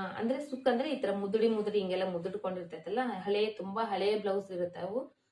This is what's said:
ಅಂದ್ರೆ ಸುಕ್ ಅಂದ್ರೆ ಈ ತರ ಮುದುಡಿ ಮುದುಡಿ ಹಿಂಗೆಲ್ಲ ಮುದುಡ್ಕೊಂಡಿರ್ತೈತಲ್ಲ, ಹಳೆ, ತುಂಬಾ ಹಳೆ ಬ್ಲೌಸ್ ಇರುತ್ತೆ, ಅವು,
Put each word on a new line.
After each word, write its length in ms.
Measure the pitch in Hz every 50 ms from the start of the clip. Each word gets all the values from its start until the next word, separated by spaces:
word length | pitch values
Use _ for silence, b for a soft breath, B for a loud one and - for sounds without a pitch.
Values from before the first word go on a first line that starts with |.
| 190
ಅಂದ್ರೆ 440 | 180 180 - 220 233 262 277 294 -
ಸುಕ್ 180 | 262 247 - 269
ಅಂದ್ರೆ 220 | 233 233 277 311
ಈ 120 | 285 - -
ತರ 100 | 202 196
ಮುದುಡಿ 360 | 202 196 196 196 220 214 233
ಮುದುಡಿ 300 | 226 214 202 208 202 208
ಹಿಂಗೆಲ್ಲ 300 | 190 180 185 185 185 185
ಮುದುಡ್ಕೊಂಡಿರ್ತೈತಲ್ಲ, 880 | 180 170 170 190 190 208 - 190 185 180 175 170 - 160 - 170 202 240 254
ಹಳೆ, 440 | 247 208 185 180 196 202 208 214
ತುಂಬಾ 380 | 214 214 - 185 196 196 220 226
ಹಳೆ 340 | 220 202 185 185 202 214 214
ಬ್ಲೌಸ್ 320 | 202 202 190 196 196 -
ಇರುತ್ತೆ, 300 | 185 175 175 175 170 170
ಅವು, 380 | 175 190 202 247 277 - - _ _ _